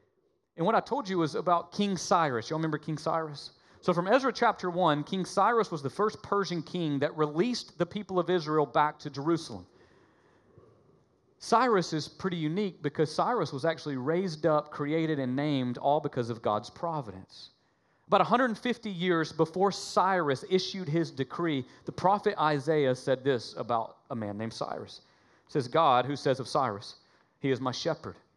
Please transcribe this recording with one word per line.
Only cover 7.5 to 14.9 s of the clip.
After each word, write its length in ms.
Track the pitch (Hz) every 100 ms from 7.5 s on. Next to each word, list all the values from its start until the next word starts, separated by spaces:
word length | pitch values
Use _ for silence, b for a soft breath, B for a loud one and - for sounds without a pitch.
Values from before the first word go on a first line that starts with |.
| 233 - -
the 80 | 170
people 320 | 208 196 185
of 100 | 165
Israel 380 | 180 151 156 143
back 320 | 165 151 151
to 100 | 151
Jerusalem. 560 | 143 143 165 - 101 90 b b b b b b b b b - _ _ _ _ _ _ _
Cyrus 540 | - 226 254 202 165
is 160 | 160 -
pretty 300 | - 190 175
unique 440 | 151 175 202 -
because 320 | 147 - 156
Cyrus 380 | - 175 240 147
was 120 | 135
actually 320 | 160 160 151 131
raised 500 | 127 170 190 151 165
up, 260 | 151 -
created, 480 | - 147